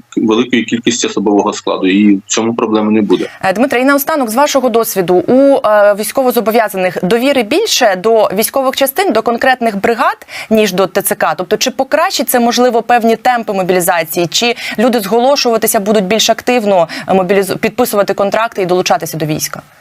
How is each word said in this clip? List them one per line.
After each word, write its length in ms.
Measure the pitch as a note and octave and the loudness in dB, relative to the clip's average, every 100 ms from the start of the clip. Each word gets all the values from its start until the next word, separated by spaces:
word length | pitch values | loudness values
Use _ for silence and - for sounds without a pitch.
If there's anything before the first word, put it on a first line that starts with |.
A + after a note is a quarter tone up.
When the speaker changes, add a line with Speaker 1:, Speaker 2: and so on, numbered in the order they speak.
| - - | -6 -4
Speaker 1:
великої 460 | A2 A2 B2 A#2+ | 0 0 0 -2
кількості 440 | G#2+ A#2 - A#2 A2 | -2 -4 -2 -2 -4
особового 460 | A2 G#2 G#2 G2+ | -2 0 2 0
складу. 340 | F#2+ - F2 F#2 | -4 -6 -2 0
І 280 | F#2+ G#2 G2 | 2 4 2
в 60 | - | -2
цьому 260 | - A2+ | -4 -2
проблеми 380 | A#2 A2+ G#2+ G#2+ | -2 0 0 2
не 100 | G#2+ | 0
буде. 280 | G#2+ F3+ - - | 2 0 -2 -6
Speaker 2:
Е, 100 | F#3+ | -4
Дмитре, 260 | F#3+ C4+ A#3+ | 0 0 0
і 60 | B3+ | 2
наостанок, 440 | C#4+ C#4 D#4+ A#3+ | 0 0 -2 -2
з 60 | A3 | 0
вашого 340 | D4 C#4 B3 | 0 2 0
досвіду, 460 | A3+ A3 F#3+ F3 F3+ | 0 0 -2 0 0
у, 520 | E3+ B3 C#4 C#4 G#3+ | 4 4 6 4 2
е, 280 | G#3+ G#3 G3+ | 4 4 2
військовозобов'язаних 960 | G#3 - B3+ A#3 G#3 A3 G#3+ F#3+ F#3 - | -2 -2 0 0 0 0 0 0 -4 -2
довіри 400 | F3+ A#3 C4 C#4 | 0 0 2 0
більше 520 | G#3 D4+ A4+ - A#3 F#3 | 0 0 0 2 2 2
до 280 | G3 A3+ | 2 2
військових 520 | G3+ F#3 A3 C#4+ C4 C4 | 2 0 -2 -2 -2 0
частин, 380 | C4+ - F#4+ | -2 0 0
до 80 | A3 | 0
конкретних 560 | A3+ A#3 B3+ B3+ A#3 G3+ | 0 0 0 0 0 -2
бригад, 460 | A#3 A3+ D#4 A4 - - - | -2 0 0 -2 -10 -14 -2
ніж 240 | A3 G#3+ | 2 2
до 140 | F3+ F#3 | 0 0
Т 140 | G#3 | 0
Ц 140 | G3 G3+ | -2 -2
К? 180 | F#3 D#3 | -2 -2
Тобто, 200 | F3 G#3+ | -2 -2
чи 140 | C4 | -2
покращить 580 | B3+ C4+ D4+ F4+ F#4+ B3 | -4 -2 0 0 -2 -2
це, 100 | B3+ | 0
можливо, 420 | A#3 A#3+ B3 A#3 | 0 2 2 2
певні 340 | A3 A#3+ A3 A3 | 2 2 2 0
темпи 380 | B3+ B3 A3 | 0 -2 -2
мобілізації? 760 | G3 F3+ F#3 F3 F3 E3 - E3+ | -4 0 0 0 -2 -2 -2 -2
Чи 280 | - A#3+ A#3 - - | 0 -2 -2 -6 -2
люди 200 | A#3+ A#3 | 0 0
зголошуватися 800 | F#3+ A#3 B3 C#4+ A#3+ A3+ - A#3 | 0 0 2 2 0 0 0 -2
будуть 240 | C#4+ B3 | 0 0
більш 260 | F#3 G#3+ - | 0 0 -2
активно, 580 | A3+ - B3 G#3 F#3+ E3 - - | -4 -2 0 2 2 0 -4 -2
е, 60 | |
мобілізу-, 440 | F#3+ F#3 G3 F#3+ - | 0 2 0 0 -2
підписувати 560 | A3+ G#3+ B3 G#3 G3 | -4 -2 -2 0 -2
контракти 480 | G3 G3+ G#3+ A3+ - | 0 -2 -2 -4 -4
і 40 | F#3 | -2
долучатися 520 | F3+ F3+ F3+ D#3+ D#3+ | 0 0 -2 -2 -6
до 80 | D#3 | -4
війська? 360 | D#3 - - - _ | -4 -6 -10 -18 _